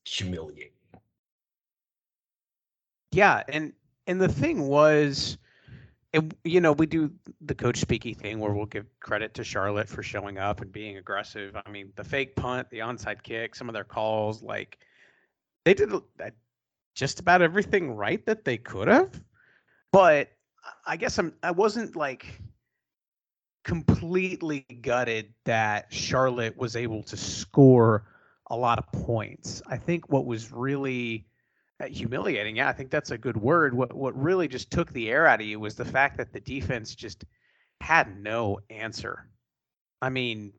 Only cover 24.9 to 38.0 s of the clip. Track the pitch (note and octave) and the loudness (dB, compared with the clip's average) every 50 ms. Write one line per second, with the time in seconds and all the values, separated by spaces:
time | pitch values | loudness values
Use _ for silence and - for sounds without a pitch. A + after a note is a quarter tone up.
24.9 | A#2+ B2 B2 A#2 A2+ A2 G#2+ G#2 A2+ _ _ - A#2 A2 A2 G#2+ G#2 G#2 - - | 0 0 0 0 -2 -2 -4 -8 _ _ _ 0 2 2 2 2 0 -2 -4 -6
25.9 | - - - - - C3 C3 C3 B2 A#2+ A#2 A2+ G#2 - C3 A#2 A2 A#2 B2 A#2 | -8 -8 -4 -2 2 2 2 2 2 0 -2 -4 -4 -6 -6 -6 -4 -4 -4 -4
26.9 | A2 G#2+ G#2 - - F#2+ - - - - - - - - C#3 C3 B2+ B2 A2+ A2+ | -6 -6 -8 -10 -12 -10 -10 -8 -8 -10 -10 0 6 10 10 12 12 10 8 8
27.9 | A2 G#2 - - _ _ _ _ _ _ _ - A#2 A#2 B2 A#2+ A#2 A2 - - | 6 4 0 -6 _ _ _ _ _ _ _ -8 -6 -2 2 2 2 2 0 -4
28.9 | - - - - A#2 A2 G#2+ - - - - - A#2 - - - C3 A#2 - - | -6 -6 -4 -2 -2 -2 -2 -6 -10 -14 -14 -12 -12 -12 -10 -10 -10 -6 -4 -4
29.9 | E3+ E3+ - - C#3+ C3+ C#3 B2+ A#2 A2 A2+ A2+ B2+ A#2+ B2 C3+ C#3+ C#3 C#3 C3+ | -4 -4 -2 0 0 0 0 0 -4 -6 -8 -10 -8 -6 -4 -4 -2 -2 -4 -4
30.9 | C3 B2 A#2+ A#2 A2+ A2 - _ _ _ _ _ _ _ _ _ _ - - C3+ | -4 -4 -4 -6 -6 -8 -10 _ _ _ _ _ _ _ _ _ _ -14 -12 -12
31.9 | - - - A2+ B2 C#3+ G2+ G3+ D3 G#2 G#2 G#2+ A2 A#2 C3+ C3+ B2+ - C3+ C3 | -10 -8 -8 -6 -6 -4 -2 -2 -2 -2 -4 -4 -4 -2 -2 -2 -2 -4 -6 -6
32.9 | - D3+ - - C3+ A#2 - C3 A2+ A2 G2+ A2+ - E3+ D#3+ C#3 A#2+ B2 C3 A#2+ | -4 -4 -4 -6 -8 -6 -6 -6 -4 -2 0 2 4 4 4 2 2 0 -2 -2
33.9 | - - C3+ C3 - C3 C3+ D#3+ F#3 F#3 E3+ C#3 B2+ B2 - - - F3 E3+ - | -4 -6 -6 -6 -4 -2 0 0 2 0 0 -2 -4 -8 -10 -4 -4 -4 -4 -4
34.9 | - C3 A2+ G#2+ A#2 C#3+ E3 D#3 B2 G#2+ G#2+ G#2+ G#2+ G#2+ G#2+ G#2 - - B2 - | -4 -6 -4 0 2 4 6 6 6 4 2 -4 -6 -6 -8 -8 -8 -8 -8 -4
35.9 | - C3 C3+ C#3 - - B2 - - B2+ - - C3 C#3 - - C3+ A#2+ G#2+ - | 0 2 2 2 0 -4 -8 -8 -10 -14 -12 -10 -8 -6 -4 -4 -4 -6 -6 -10
36.9 | - - - A2 - - - - _ _ _ _ _ _ _ _ _ _ - - | -14 -14 -14 -14 -14 -16 -18 -20 _ _ _ _ _ _ _ _ _ _ -2 2
37.9 | D#3 E3 | 2 2